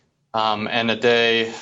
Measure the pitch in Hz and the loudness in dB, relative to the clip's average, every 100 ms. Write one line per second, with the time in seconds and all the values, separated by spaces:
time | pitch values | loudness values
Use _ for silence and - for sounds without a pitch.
0 | _ _ _ 113 110 104 107 117 117 110 | _ _ _ -2 -2 -2 -2 -2 -2 0
1 | 120 117 117 117 113 113 | 2 4 2 2 -2 -8